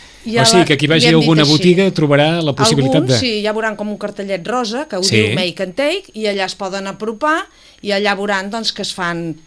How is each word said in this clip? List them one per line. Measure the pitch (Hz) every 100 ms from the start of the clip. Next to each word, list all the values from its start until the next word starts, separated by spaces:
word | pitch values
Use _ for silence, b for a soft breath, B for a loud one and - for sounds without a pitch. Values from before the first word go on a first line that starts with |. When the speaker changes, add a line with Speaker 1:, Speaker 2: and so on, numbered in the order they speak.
| B B 226
Speaker 1:
I | 226
Speaker 2:
O |
Speaker 1:
a | 226
Speaker 2:
sigui | 185
Speaker 1:
la, | 160
Speaker 2:
que | 143
qui | 147
vagi | 160
Speaker 1:
i | 160
Speaker 2:
a |
Speaker 1:
hem | 160
dit | 147
Speaker 2:
alguna | 156
Speaker 1:
així. | 147
Speaker 2:
botiga | 151 180 175 190
trobarà | 180 151 143 151 170
la | 165
possibilitat | 139 214 - 269 262
Speaker 1:
Alguns, | 311
Speaker 2:
de | 131
Speaker 1:
sí, | 254 214
ja | 208
veuran | 214 220 208
com | 208
un | 202
cartellet | 208 208 196 190 170
rosa | 240 233 233 302
que | 196
ho |
Speaker 2:
Sí. | 190
Speaker 1:
diu | 113 104 131
Make | 180 165
and | 190 180
Take | 285 381 392
i | 214 214
allà | 196 185
es | -
poden | 196 196 196
apropar | 196 214 220 302 330 392 b b b
i | 208
allà | 196 202 196
veuran, | 202 196 196
doncs, | 226 214
que | -
es | 196
fan, | - 175 170 170 160